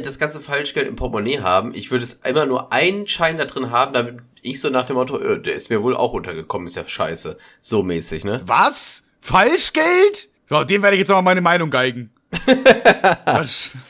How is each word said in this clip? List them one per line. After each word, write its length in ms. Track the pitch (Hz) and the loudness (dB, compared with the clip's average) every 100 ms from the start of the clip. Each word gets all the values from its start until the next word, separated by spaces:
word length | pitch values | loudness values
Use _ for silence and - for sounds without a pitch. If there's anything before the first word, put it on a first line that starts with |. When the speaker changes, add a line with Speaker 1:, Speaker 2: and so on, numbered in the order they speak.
Speaker 1:
das 160 | 135 135 | 0 -6
ganze 220 | 151 151 | -6 -6
Falschgeld 480 | 147 143 143 - 135 | -6 -6 -4 -4 -4
im 80 | - | -4
Portemonnaie 440 | 127 110 104 139 | -6 -4 -2 -2
haben. 300 | 92 92 110 | 2 0 0
Ich 180 | - - | -8 -4
würde 100 | 127 | -4
es 100 | 117 - | -4 -8
immer 200 | - 135 | -2 0
nur 280 | 143 123 - | 0 -2 -2
einen 340 | 120 170 202 202 | 0 0 0 -6
Schein 320 | - 165 165 | -2 -2 -2
da 60 | |
drin 260 | 139 - 127 | -6 -6 -2
haben, 220 | 120 135 | 0 0
damit 220 | 135 120 120 - _ | 0 -4 -8 -20 _
ich 180 | - 135 | -12 -6
so 80 | 151 | -2
nach 180 | 131 123 | -2 -2
dem 100 | 131 | -2
Motto, 200 | 127 139 | -2 -2
„Äh, 220 | 131 101 | -2 -2
der 140 | 87 | -4
ist 160 | 73 - | -6 -4
mir 120 | 113 | -2
wohl 100 | 113 | 0
auch 180 | 123 117 | 0 -2
untergekommen, 540 | 107 85 80 80 98 87 | -4 -8 -10 -8 -8 -8
ist 80 | |
ja 80 | 87 | -12
scheiße.“ 540 | 82 - 92 85 - - - _ | -10 -6 -6 -6 -10 -14 -20 _
So 240 | - 110 | -4 -2
mäßig, 400 | 92 85 80 80 | 0 -4 -6 -8
ne? 160 | 98 113 | -6 -6
Speaker 2:
Was? 600 | 90 120 233 285 - - _ _ | -2 2 2 0 -4 -6 _ _
Falschgeld? 1080 | - - 220 359 - - 320 359 403 403 - _ - | 0 4 4 4 0 2 2 6 4 2 -14 _ -2
So, 180 | 151 | -2
dem 180 | 147 202 | 2 2
werde 140 | 202 196 | 4 4
ich 40 | |
jetzt 100 | 190 | 4
aber 120 | 196 | 4
meine 180 | 185 185 | 4 4
Meinung 300 | 175 175 160 | 4 2 2
geigen. 400 | 135 127 123 117 _ - | 0 0 -2 -12 _ -12
Speaker 1:
<laughs> 920 | 175 - 262 262 226 240 - 190 170 - | -4 2 6 6 6 6 6 4 2 0
Speaker 2:
Was? 480 | 135 147 - - 131 - | 0 0 -6 -8 -12 -20